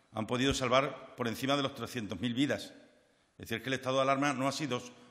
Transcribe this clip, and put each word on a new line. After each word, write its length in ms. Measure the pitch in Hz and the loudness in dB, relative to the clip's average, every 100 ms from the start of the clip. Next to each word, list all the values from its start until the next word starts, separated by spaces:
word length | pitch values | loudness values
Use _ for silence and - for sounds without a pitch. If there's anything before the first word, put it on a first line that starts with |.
| _ | _
han 120 | 110 107 | -6 -2
podido 280 | 120 135 | 2 2
salvar 640 | 131 127 127 147 - - - | 2 4 4 4 -2 -10 -4
por 120 | 117 | -4
encima 300 | - 135 143 | -2 0 2
de 40 | |
los 140 | 135 - | 0 -4
trescientos 440 | 113 123 98 95 | -8 -6 -6 -4
mil 140 | 120 | -2
vidas. 400 | 120 143 101 - - - _ _ _ _ - | 0 0 0 -4 -16 -20 _ _ _ _ -14
Es 120 | 95 | -6
decir, 120 | 113 | -4
que 80 | 123 | -2
el 40 | |
estado 240 | 127 127 135 | -2 2 2
de 60 | |
alarma 300 | 135 135 143 | 4 4 2
no 140 | 127 135 | 2 0
ha 40 | |
sido 300 | 139 147 123 - - - | 0 -2 -2 -4 -16 -20